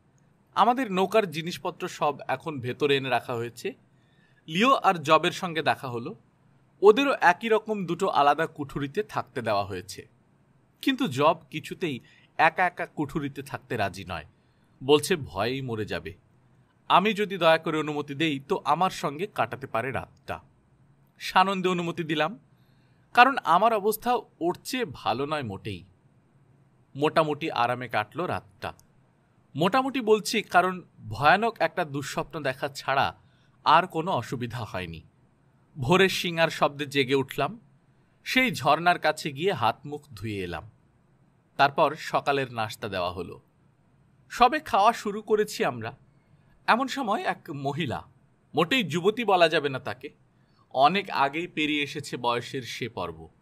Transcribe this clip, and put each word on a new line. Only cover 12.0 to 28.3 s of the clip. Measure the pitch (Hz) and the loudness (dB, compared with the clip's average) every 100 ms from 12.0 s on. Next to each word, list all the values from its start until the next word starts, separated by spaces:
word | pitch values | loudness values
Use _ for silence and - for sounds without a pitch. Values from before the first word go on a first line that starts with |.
| - _ _ - | -14 _ _ 4
একা | 156 165 180 | 4 4 -2
একা | - 170 | -2 -10
কুঠুরিতে | - 147 165 143 139 | -6 -4 -4 -8 -10
থাকতে | 135 117 - 123 | -12 -12 -6 -2
রাজি | 98 92 90 | -2 -4 -10
নয়, | 85 80 _ _ _ _ - | -10 -12 _ _ _ _ -6
বলছে | 131 147 147 180 | 4 4 4 -4
ভয়েই | 101 87 110 135 | -4 -4 -4 -4
মরে | 135 113 104 | -6 -6 -6
যাবে। | 92 80 80 _ _ _ _ _ _ - | -8 -10 -16 _ _ _ _ _ _ 2
আমি | 151 196 | 4 4
যদি | 202 208 190 | -2 -4 2
দয়া | 165 160 | 4 4
করে | 165 156 | 2 -2
অনুমতি | 151 147 143 139 | -2 -4 -6 -4
দেই, | 165 139 | -2 -2
তো | 135 190 - | -4 -4 0
আমার | 151 185 | 0 0
সঙ্গে | - 165 143 202 | -2 -8 -6 -8
কাটাতে | - 117 - 135 | -4 -4 -4 -6
পারে | 113 123 | -4 -4
রাতটা। | 107 85 _ - 82 - _ _ _ _ _ _ - | -6 -10 _ -14 -14 -14 _ _ _ _ _ _ -16
সানন্দে | - 196 185 196 185 | -2 2 2 2 -2
অনুমতি | 175 170 170 | -2 -4 -6
দিলাম, | 165 156 156 240 _ _ _ _ _ _ _ | -4 -2 -2 -4 _ _ _ _ _ _ _
কারণ | - 247 269 | 6 6 6
আমার | - 170 220 | 2 4 4
অবস্থা | 226 196 214 240 247 | 2 0 -2 -2 -4
ওর | - - 165 170 | -4 -6 -4 -4
চেয়ে | - 254 220 | -6 -6 -6
ভালো | 113 - 113 143 | -6 -4 -2 -2
নয় | 151 | -4
মোটেই। | 120 95 113 92 98 _ _ _ _ _ _ _ _ _ _ 135 | -6 -8 -10 -12 -14 _ _ _ _ _ _ _ _ _ _ -2
মোটামুটি | 147 156 160 143 156 | 0 2 0 0 -4
আরামে | - 120 123 123 | 0 0 0 -2
কাটল | 120 107 131 | -2 -2 -4
রাতটা। | 175 | -6